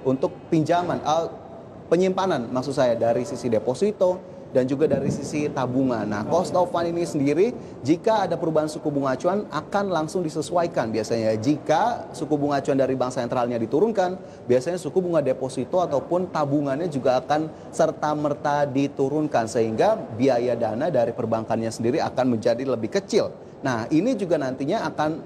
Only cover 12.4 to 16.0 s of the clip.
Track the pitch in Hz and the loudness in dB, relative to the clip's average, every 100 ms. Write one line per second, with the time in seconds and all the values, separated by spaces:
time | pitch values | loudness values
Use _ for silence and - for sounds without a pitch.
12.4 | 143 139 139 135 131 131 127 127 120 127 | 2 0 2 2 2 2 0 -2 -2 0
13.4 | 120 120 113 139 220 202 180 185 - - | 0 0 0 2 2 2 0 -2 -12 -14
14.4 | - 123 170 180 151 185 180 165 135 - | 2 2 2 -4 0 0 2 2 2 -2
15.4 | 131 135 120 180 170 135 | -2 -4 -2 0 2 -2